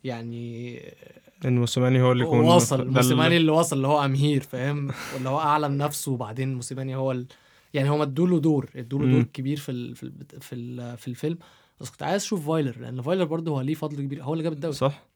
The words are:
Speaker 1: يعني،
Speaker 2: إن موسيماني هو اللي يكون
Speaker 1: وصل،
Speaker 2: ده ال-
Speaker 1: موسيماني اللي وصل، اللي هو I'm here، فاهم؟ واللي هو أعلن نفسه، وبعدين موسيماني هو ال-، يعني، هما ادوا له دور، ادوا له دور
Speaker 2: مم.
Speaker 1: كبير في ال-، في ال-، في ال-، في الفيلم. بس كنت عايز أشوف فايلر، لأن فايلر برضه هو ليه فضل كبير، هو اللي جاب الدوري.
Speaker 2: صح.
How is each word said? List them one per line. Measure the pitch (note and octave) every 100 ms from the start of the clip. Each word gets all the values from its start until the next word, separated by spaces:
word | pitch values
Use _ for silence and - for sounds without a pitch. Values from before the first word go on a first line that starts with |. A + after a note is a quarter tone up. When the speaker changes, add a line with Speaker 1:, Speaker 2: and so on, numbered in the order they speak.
Speaker 1:
يعني، | C3 A#2 A#2 A#2 A#2+ A#2 B2 A#2+ - - - - _ _
Speaker 2:
إن | C3+ B2
موسيماني | A#2+ - B2+ C3
هو | B2+
اللي | B2
يكون | B2 C3
Speaker 1:
وصل، | A#2 F3 - C3+
Speaker 2:
ده |
ال- | B2+
Speaker 1:
موسيماني | C3 B2 B2+ D#3+ E3+
اللي | D#3+
وصل، | D#3 D#3 C#3
اللي | C3+
هو | D3 C#3
I'm | C3+
here، | D3 C#3+ -
فاهم؟ | B2+ C3 D3 C#3 - -
واللي | C#3 B2+
هو | C#3+
أعلن | D#3 D3+ D3 C#3
نفسه، | D3 D3 -
وبعدين | B2+ A2 A#2 C3
موسيماني | C3 A#2 C3 C3+ C3
هو | C3
ال-، | B2+ B2 - _ _ _
يعني، | C#3+ C#3
هما | D3+
ادوا | D3 C3+ F3+
له | F3
دور، | D#3 D3 C3+ C3
ادوا | A#2+ C#3
له | B2+
دور | B2+
Speaker 2:
مم. | A#2+
Speaker 1:
كبير | - C3+ D3
في | C#3+
ال-، | B2+ A#2+ B2
في |
ال-، | C3 - C#3 C3+
في | -
ال-، | B2+ A#2+ B2 A#2+ A#2+
في | -
الفيلم. | B2 D3+ E3+ - _ _ _
بس | -
كنت | -
عايز | C#3+ G3
أشوف | - G3+ D3
فايلر، | D#3+ C#3+ A#2
لأن | A#2+ B2+
فايلر | B2 F#3
برضه | E3 E3 E3
هو | C#3+
ليه | C3
فضل | D#3 D3+ C#3+
كبير، | C#3 C#3+
هو | C3
اللي | D#3+
جاب | D#3+
الدوري. | D3+ D#3+
Speaker 2:
صح. | C#3 C3 D3 _